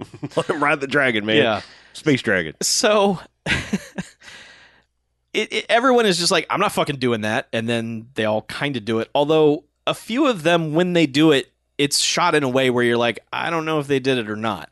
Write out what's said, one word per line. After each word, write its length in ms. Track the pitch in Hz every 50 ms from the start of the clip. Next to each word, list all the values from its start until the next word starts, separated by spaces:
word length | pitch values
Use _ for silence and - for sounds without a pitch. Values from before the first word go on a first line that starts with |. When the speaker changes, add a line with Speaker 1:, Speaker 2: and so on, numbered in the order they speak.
| 120 -
Speaker 1:
<laughs> 240 | - - - - -
Let 140 | - - -
him 120 | 185 147
ride 200 | 147 143 156 147
the 60 | 139
dragon, 380 | 135 147 147 135 127 113 107 101
man. 120 | 110 110
Speaker 2:
Yeah. 240 | 123 131 113 104 95 - - - - - _ -
Speaker 1:
Space 280 | - - 156 135 120
dragon. 340 | - 110 98 92 80 76 - -
Speaker 2:
So, 580 | - - - - - 214 208 214 196 202 185 - - - _
<laughs> 120 | _ - - - - - - - - - - - - - - - _ - - - - - - - - - - _ _ _ _ _ _ _ _ _ _ _ _ -
it, 180 | 214 214 - 226
it, 120 | 214 - -
everyone 360 | 214 233 247 269 247 240 226
is 120 | 202 170
just 140 | 170 175 165
like, 140 | 190 165 - -
"I'm 100 | 117 151
not 120 | 202 196 -
fucking 240 | 190 160 - 143
doing 240 | 131 127 123 117 107
that." 260 | 107 107 110 135 - _ -
And 140 | 113 113 120
then 400 | 120 117 113 113 117 110 113 123 -
they 100 | 113 110
all 160 | 107 107 107
kinda 380 | - - - - 139 143 135 117
do 200 | 101 113 113 113
it. 100 | 113 - -
Although, 480 | 139 147 147 160 156 156 147 147 156 - _ _ _ -
a 60 | 180 156
few 340 | - - - 226 262 320
of 160 | 262 226 165 147
them, 300 | 165 175 170 160 151 147
when 200 | 170 180 180 175
they 120 | 170 160
do 260 | 135 123 147 160 160
it, 200 | 143 131 - - _ _ _ _ _
it's 220 | - 143 139 - -
shot 360 | - - - 165 175 175 156
in 80 | 151 143
a 60 | 127
way 200 | 123 135 135 127
where 140 | 120 123 120
you're 140 | 120 120
like, 220 | 117 120 117 107 - - _
"I 180 | - 123 123 160
don't 160 | 170 165 156
know 140 | 160 156 151
if 80 | 139
they 120 | 139 139 131
did 180 | 127 135 131
it 120 | 123 107 107
or 60 | 107
not." 340 | 107 110 113 101 85 - -